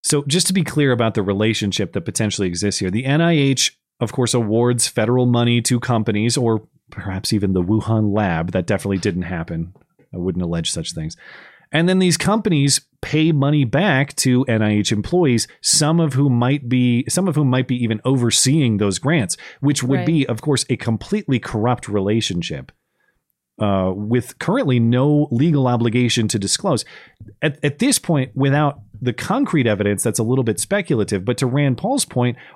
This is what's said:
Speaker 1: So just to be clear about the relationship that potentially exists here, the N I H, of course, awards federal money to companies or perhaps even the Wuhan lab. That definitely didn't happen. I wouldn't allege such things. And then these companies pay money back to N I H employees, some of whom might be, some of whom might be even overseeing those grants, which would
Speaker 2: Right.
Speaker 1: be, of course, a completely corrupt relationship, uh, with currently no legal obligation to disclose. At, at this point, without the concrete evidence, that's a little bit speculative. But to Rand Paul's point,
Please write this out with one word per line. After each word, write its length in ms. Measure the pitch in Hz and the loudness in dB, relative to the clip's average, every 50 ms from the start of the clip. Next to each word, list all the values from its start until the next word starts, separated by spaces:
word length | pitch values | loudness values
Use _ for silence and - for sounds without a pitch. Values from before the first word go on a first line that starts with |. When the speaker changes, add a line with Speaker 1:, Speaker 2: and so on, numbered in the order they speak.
Speaker 1:
So 220 | - - 151 143 143 | -2 0 -2 -2 0
just 220 | 139 139 185 180 - | 0 0 0 0 2
to 40 | |
be 120 | 185 196 160 | 0 0 -2
clear 260 | - - 151 147 135 | 0 0 0 2 2
about 240 | 123 113 120 113 101 | 2 2 0 0 0
the 80 | 110 | 0
relationship 680 | 98 95 98 98 107 110 107 - 110 101 92 - 101 85 | -2 0 0 2 2 0 0 0 -2 -4 -2 -2 -4 -4
that 80 | - 101 | -4 -6
potentially 480 | 85 - 95 - 113 104 - - 101 92 | -6 -4 -4 -2 -2 -2 0 -2 -2 -2
exists 320 | 87 87 101 104 98 - | -2 -2 -2 -2 -2 -2
here, 100 | 98 92 | -4 -2
the 140 | 90 113 131 | -2 -2 0
N 160 | 131 139 156 | 0 0 2
I 140 | 170 170 165 | 2 2 2
H, 440 | 147 139 139 135 127 - - _ _ _ _ _ _ | 2 2 2 2 0 -2 -4 _ _ _ _ _ _
of 100 | 120 110 | -6 -4
course, 240 | - - 127 117 - | -2 -2 -2 0 0
awards 540 | 123 117 101 107 117 120 123 123 120 - - | 0 0 2 2 2 2 2 2 0 -2 -2
federal 380 | - - 107 110 123 127 123 | 0 -2 0 2 2 2 2
money 360 | 123 120 117 120 120 120 120 | 2 2 2 2 2 2 2
to 160 | 117 - 127 120 | 2 0 -2 -2
companies 580 | - - 120 113 107 117 104 104 107 120 120 | 0 0 -2 0 0 0 0 0 0 0 0
or 300 | 143 123 117 113 110 - _ _ _ _ _ | 0 0 0 0 0 -4 _ _ _ _ _
perhaps 420 | - - - 98 95 92 - - | -16 -12 -10 -8 -8 -6 -4 -2
even 200 | 117 104 98 95 | -2 0 0 2
the 100 | 95 92 | 0 0
Wuhan 500 | 87 87 107 110 - 107 113 110 107 104 | 2 2 0 0 2 0 0 2 2 2
lab. 380 | 98 107 107 95 85 80 82 87 | 0 0 0 0 0 -2 -2 -2
That 160 | 85 95 87 | -2 -4 -2
definitely 320 | - 107 95 - 101 98 92 | 0 -2 -2 0 -2 -2 0
didn't 240 | 82 104 87 90 | 0 -2 -2 -2
happen. 520 | 90 82 92 85 82 - 85 82 85 90 98 _ _ _ _ _ _ _ | -4 -4 -6 -8 -6 -6 -6 -6 -6 -8 -10 _ _ _ _ _ _ _
I 40 | - | -12
wouldn't 260 | 92 87 92 87 90 | -6 -6 -4 -2 -2
allege 300 | 90 85 85 82 80 - | -4 -2 -4 -4 -4 -4
such 200 | - 85 82 - | -6 -6 -8 -8
things. 240 | - 82 78 80 - _ - - - - - - - _ _ _ | -10 -8 -10 -10 -10 _ -20 -20 -20 -20 -20 -20 -20 _ _ _
And 180 | - 151 165 180 | -2 0 2 2
then 120 | 185 185 | 2 2
these 160 | 185 180 165 | 2 2 2
companies 640 | - - 190 202 226 - 214 175 143 139 143 135 - _ _ _ _ | 0 0 0 0 0 0 0 2 2 2 2 0 -2 _ _ _ _
pay 300 | - - - 156 156 165 | -10 -2 0 2 2 2
money 340 | 160 143 139 143 151 151 139 | 2 2 2 2 2 2 0
back 520 | 113 104 139 190 208 147 131 143 139 - | 2 0 0 2 2 2 2 0 -2 -4
to 280 | - - 131 123 123 135 | -2 0 2 2 2 2
N 140 | - 117 110 | 2 0 0
I 180 | 107 107 104 104 | 2 2 2 0
H 120 | 101 - | 0 0
employees, 560 | 117 104 101 - 170 180 175 139 120 113 - - - _ | -2 -2 -2 0 0 2 2 4 2 0 -2 -4 -10 _
some 380 | - - - - 151 147 160 170 | -2 0 0 2 2 2 2 2
of 140 | 165 151 127 | 2 2 2
whom 220 | 131 143 139 123 | 2 2 2 2
might 320 | 117 120 123 143 143 139 120 | 2 2 0 0 -2 -2 -2
be, 360 | 127 127 123 123 120 120 - - | 0 2 2 2 2 0 0 -2
some 200 | - 180 190 190 | -2 -2 -2 0
of 80 | 143 | 0
whom 120 | 147 151 135 | 0 2 2
might 200 | 127 127 123 - | 2 0 0 -2
be 120 | 131 123 | -2 -2
even 200 | 120 110 110 104 - | 0 -2 -2 -2 0
overseeing 720 | 127 135 131 120 117 104 - - 131 131 165 139 120 107 98 | 0 0 2 2 2 2 2 2 2 2 2 2 2 2 2
those 200 | 107 101 92 - | 0 0 -2 -2
grants, 380 | - 135 170 160 107 87 - - - - - _ | -2 0 0 0 0 -2 -6 -10 -12 -20 -12 _
which 240 | - 143 147 143 127 | 0 0 0 0 0
would 140 | 123 135 135 | 0 0 0
Speaker 2:
Right. 60 | 135 | 2
Speaker 1:
be, 200 | 156 165 156 135 | 2 2 0 0
of 140 | 127 120 110 | 0 -4 -4
course, 220 | - 147 139 123 - - | -2 -2 -2 -2 0 -2
a 80 | 131 | -4
completely 640 | - - 120 113 107 - - - 208 - - 135 117 | -4 -2 -4 -4 -4 -4 -4 -4 -4 -2 -2 -2 -2
corrupt 480 | - - - 110 104 120 123 117 - | -2 -4 -4 -2 0 0 -2 -2 -4
relationship, 840 | - 101 104 95 98 107 117 110 - 98 87 170 - - 69 65 - _ _ _ _ _ _ _ _ _ _ _ _ _ _ _ _ _ - | -4 -2 -2 0 2 0 0 0 -2 -4 -4 -6 -6 -8 -10 -12 -16 _ _ _ _ _ _ _ _ _ _ _ _ _ _ _ _ _ -4
uh, 320 | 110 104 98 95 92 95 95 | -2 0 2 2 0 0 -2
with 440 | 98 104 107 117 123 117 - - _ | -4 -2 0 0 0 0 -2 -12 _
currently 420 | - - 196 269 254 151 127 120 | -4 -2 0 0 2 2 2 2
no 480 | 117 117 120 123 135 147 151 147 147 143 | 4 4 4 4 4 4 4 2 2 2
legal 380 | 117 117 143 175 156 143 131 123 | 2 2 2 2 4 2 2 2
obligation 580 | 120 117 117 120 107 123 123 117 - 123 113 104 | 2 2 0 2 2 2 2 2 2 0 0 0
to 100 | - 107 | 0 -2
disclose. 460 | 98 95 - - - 196 156 107 - - - - - - _ _ - 104 - _ | -2 -2 -4 -2 0 0 0 0 -2 -8 -18 -20 -20 -20 _ _ -20 -20 -12 _
At, 200 | - 156 147 - | -4 -4 -4 -2
at 160 | - 147 143 - | -4 -4 -2 0
this 200 | 226 285 262 - | 0 0 0 0
point, 340 | - - 170 143 131 127 - | 0 0 0 0 0 -2 -2
without 460 | 135 135 139 135 147 151 143 139 - - - - - | -2 0 2 2 2 2 0 -2 -4 -18 -20 -16 -4
the 100 | - 123 | -4 -4
concrete 540 | 120 - - - 190 262 285 - - 156 123 | -4 -4 -4 -4 0 0 0 0 2 2 2
evidence, 360 | 117 107 98 104 101 104 98 | 2 2 2 2 0 0 0
that's 160 | - 120 104 - | -2 -2 0 0
a 40 | |
little 220 | 113 113 127 135 131 | 0 0 0 0 2
bit 140 | 113 104 - | 0 -2 -2
speculative. 640 | - - 196 208 196 - 156 113 101 - 107 95 90 | -2 -2 -2 -4 -2 0 0 0 0 0 -2 -4 -2
But 100 | 113 123 - | -4 -2 -2
to 80 | 139 | -2
Rand 300 | 127 123 143 147 139 127 - | -2 0 0 0 0 0 -2
Paul's 260 | - 214 269 277 - | -2 -2 -2 -2 -4
point, 300 | - - 127 120 123 120 - - - - | -4 -2 -2 -2 -2 -2 -6 -14 -20 -8